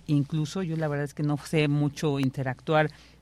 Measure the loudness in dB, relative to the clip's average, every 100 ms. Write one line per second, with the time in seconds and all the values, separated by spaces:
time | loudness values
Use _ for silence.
0 | 4 0 2 -2 -4 -4 -4 -4 -2 -2
1 | -4 -2 -2 -2 0 0 2 2 0 0
2 | -2 0 0 -2 -6 -6 0 2 2 -2
3 | -20 -16